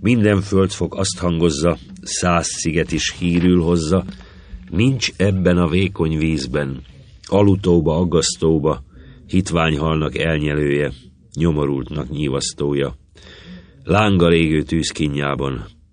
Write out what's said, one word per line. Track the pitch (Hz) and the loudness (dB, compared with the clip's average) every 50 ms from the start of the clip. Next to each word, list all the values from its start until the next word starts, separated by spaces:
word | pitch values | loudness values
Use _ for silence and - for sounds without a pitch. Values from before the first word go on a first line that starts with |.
Minden | 85 98 123 120 104 107 104 98 | 2 2 2 4 4 4 4 4
földfok | 92 101 - 95 95 92 - - 87 80 - | 2 2 2 2 2 2 0 -4 -6 -6 -2
azt | - 95 95 - - | -4 -4 -4 -4 -2
hangozza, | - 87 85 82 82 87 76 69 76 87 80 65 - - - - - | -2 -2 0 2 2 2 2 2 0 0 0 -2 -6 -18 -18 -18 -12
száz | - - - - 90 87 85 80 | -8 -6 -2 0 2 2 0 0
sziget | - - - - 85 78 82 78 - 80 | -2 -6 -4 -4 -2 -2 -2 -2 -2 -2
is | 78 - - - - | -4 -4 -4 -6 -4
hírül | 92 90 85 85 85 92 90 87 82 | -2 0 0 2 4 4 4 4 4
hozza, | 82 87 87 80 76 90 95 90 - - - - - - - - - - - - - | 2 2 0 0 0 0 0 0 -2 -10 -16 -18 -20 -20 -20 -20 -18 -16 -16 -14 -8
nincs | - 85 110 131 135 127 - - - | -2 0 2 2 2 0 -4 -6 -2
ebben | - 92 101 101 95 92 90 87 | 0 0 0 2 2 2 2 4
a | 87 87 82 | 4 2 2
vékony | 76 92 98 90 95 - 85 80 80 78 | 2 0 0 0 -2 -2 -2 -2 0 0
vízben, | 76 80 80 76 65 62 64 73 73 69 67 65 65 - - - - - - - _ | 0 0 0 -2 -4 -4 -4 -4 -4 -4 -6 -10 -12 -18 -20 -20 -20 -20 -20 -20 _
alutóba, | - - 98 101 101 95 92 98 92 87 87 80 80 78 | -2 2 4 4 4 4 2 4 4 4 4 4 2 0
aggasztóba, | 80 90 87 80 82 - - - - - 82 82 80 71 78 76 73 - - - - - - - - - | 0 0 2 2 2 0 0 -4 -2 0 2 2 2 2 0 -2 -2 -8 -18 -20 -20 -20 -20 -20 -20 -18
hitványhalnak | - - 95 92 - 82 85 80 80 78 71 76 80 80 78 78 73 62 - | -2 -2 -2 0 0 0 0 2 2 0 0 0 0 0 0 -2 -4 -4 -2
elnyelője, | - 82 80 78 76 76 73 76 73 71 71 71 73 69 65 - - - - _ _ _ _ | -2 -2 0 0 -2 -2 -2 0 0 0 0 0 -2 -2 -6 -10 -18 -20 -20 _ _ _ _
nyomorultnak | 67 78 85 80 73 73 69 69 67 64 - - 76 69 60 | -2 0 0 0 0 0 -2 -2 -4 -6 -8 -8 -10 -8 -8
nyívasztója, | 80 71 76 69 65 69 67 - - - 71 71 71 71 69 69 67 - _ _ _ - - - - - - - 180 - - - - - - | -6 -4 -4 -2 -2 -4 -4 -6 -8 -6 -4 -2 -2 -2 -2 -4 -6 -10 _ _ _ -20 -20 -20 -20 -20 -20 -20 -20 -20 -20 -20 -20 -20 -4
lánggal | - 85 101 110 107 98 92 85 85 85 | 0 2 2 4 4 4 4 4 4 4
égő | 82 82 78 78 76 73 | 4 4 2 2 0 0
tűzkínjában | 69 82 82 76 - - - 80 76 71 71 71 71 69 65 69 69 65 62 53 - - _ _ _ | 0 -2 -2 -2 -2 -4 -2 -4 -2 -2 -2 -2 -2 -2 -2 -4 -4 -4 -6 -10 -14 -18 _ _ _